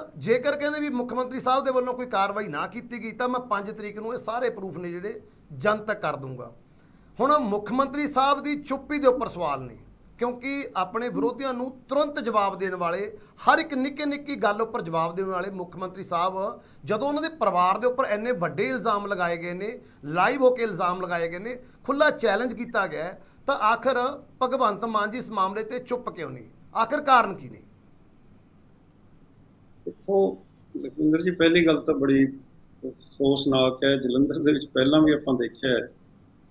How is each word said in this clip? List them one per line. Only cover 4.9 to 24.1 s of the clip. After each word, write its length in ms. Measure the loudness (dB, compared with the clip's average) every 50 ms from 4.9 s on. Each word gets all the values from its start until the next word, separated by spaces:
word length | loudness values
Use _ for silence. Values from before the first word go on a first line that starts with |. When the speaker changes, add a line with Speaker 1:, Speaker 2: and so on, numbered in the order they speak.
Speaker 1:
ਜਿਹੜੇ 300 | -8 -8 -8 -10 -10 -12 -16 -20 _ _ -20 -18 -10 -2
ਜਨਤਕ 420 | 0 0 0 0 0 -4 -4 -2
ਕਰ 160 | -2 -4 -4
ਦੂੰਗਾ। 360 | -4 -6 -10 -12 -12 -14 -16 -18 -20 -20 _ _ _ _ -20 -20 -20 -20 -12 -4 0
ਹੁਣ 180 | 2 4 4 4
ਮੁੱਖ 340 | 2 2 -2 -2 -2 -2 0
ਮੰਤਰੀ 340 | 0 0 0 0 -2 -2
ਸਾਹਿਬ 360 | 0 2 2 4 4 4 2 0
ਦੀ 200 | -4 -4 -4 -4
ਚੁੱਪੀ 360 | -4 -6 -6 -4 -4 -2 2
ਦੇ 80 | 4
ਉੱਪਰ 220 | 4 4 4 2 -6
ਸਵਾਲ 340 | -6 -4 -4 -4 -4 -4 -6
ਨੇ, 160 | -10 -14 -18 -20 -20 -20 -20 -20 -18 -8 -4
ਕਿਉਂਕਿ 500 | -4 -4 -4 -4 -6 -6 -4 -4 -6 -6 -4
ਆਪਣੇ 320 | -4 -4 -2 -2 -4 -4 -4
ਵਿਰੋਧੀਆਂ 460 | -2 0 -2 -2 -2 -2 -4 -4 -4
ਨੂੰ 260 | -4 -6 -8 -8 -12 -8 -2
ਤੁਰੰਤ 320 | 0 2 2 0 0 -4
ਜਵਾਬ 380 | -2 0 2 2 2 2 0 -2
ਦੇਣ 160 | -4 -4 -2
ਵਾਲੇ, 440 | -2 -2 -2 -2 -2 -4 -6 -10 -14 -20 -20 -18
ਹਰ 220 | -2 4 4 4 4
ਇੱਕ 160 | 4 0 -2
ਨਿੱਕੀ 300 | -2 -2 -2 -4 -4 -4
ਨਿੱਕੀ 320 | -4 -4 -4 -6 -6 -4
ਗੱਲ 260 | 0 0 0 0 0 -2
ਉੱਪਰ 200 | -4 -4 -6 -6
ਜਵਾਬ 320 | -4 -2 -2 -2 -2 -2
ਦੇਣ 120 | -4 -4
ਵਾਲੇ 240 | -4 -4 -4 -4 -6
ਮੁੱਖ 260 | -6 -8 -10 -10 -10
ਮੰਤਰੀ 260 | -10 -10 -10 -10 -10 -10
ਸਾਹਿਬ, 580 | -4 -2 0 0 0 -2 -2 -4 -6 -6 -10 -16 -20 -20 -12 -6
ਜਦੋਂ 240 | -4 -2 -2 0 0
ਉਹਨਾਂ 140 | -2 -2 -2
ਦੇ 60 | -4
ਪਰਿਵਾਰ 500 | -2 0 0 2 4 4 4 4 4 4
ਦੇ 80 | 2
ਉੱਪਰ 180 | 0 2 2 0
ਇੰਨੇ 280 | 0 0 -2 0 -2 -2
ਵੱਡੇ 360 | 0 0 -2 0 0 0 0
ਇਲਜ਼ਾਮ 380 | 0 0 0 0 0 0 0
ਲਗਾਏ 300 | -2 -2 0 0 0 -2
ਗਏ 180 | -2 -4 -6 -6
ਨੇ, 260 | -6 -6 -8 -8 -10 -14 -20 -20 -14 -10
ਲਾਈਵ 380 | -4 0 2 2 4 4 6 4
ਹੋ 80 | 4
ਕੇ 120 | 4 4 0
ਇਲਜ਼ਾਮ 380 | -2 -2 0 0 0 0 -2
ਲਗਾਏ 280 | -2 -2 -2 -2 -2 -2
ਗਏ 100 | -4 -6
ਨੇ, 240 | -8 -8 -10 -10 -14 -18 -20 -10 -6
ਖੁੱਲ੍ਹਾ 260 | -2 2 4 4 4
ਚੈਲੰਜ 440 | 4 2 2 2 2 2 0 -2 -4
ਕੀਤਾ 320 | -6 -8 -4 0 0 0
ਗਿਆ 180 | 0 -2 -6 -6
ਹੈ, 180 | -8 -10 -14 -18 -20 -20 -10 -4
ਤਾਂ 100 | -4 -2
ਆਖਰ 640 | 2 2 2 2 2 2 0 2 2 0 -2